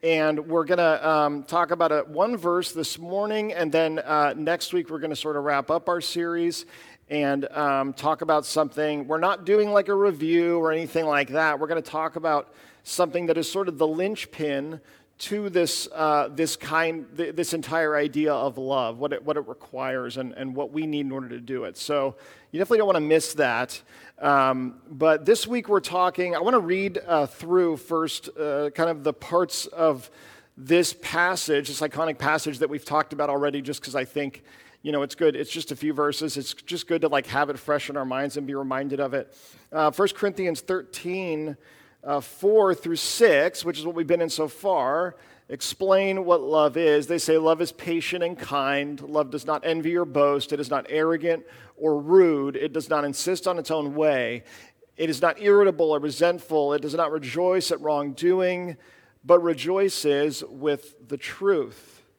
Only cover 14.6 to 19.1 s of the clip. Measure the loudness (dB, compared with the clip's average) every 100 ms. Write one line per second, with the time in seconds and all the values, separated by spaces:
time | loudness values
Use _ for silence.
14.6 | -6 -12 _ _ _ _ -6 -4 0 0
15.6 | 0 -2 -8 -2 2 2 0 -2 -2 -2
16.6 | -2 0 0 -4 -10 -6 -6 -4 -4 -4
17.6 | -4 -2 0 0 0 0 0 0 -2 -4
18.6 | -4 -2 -2 -4 -6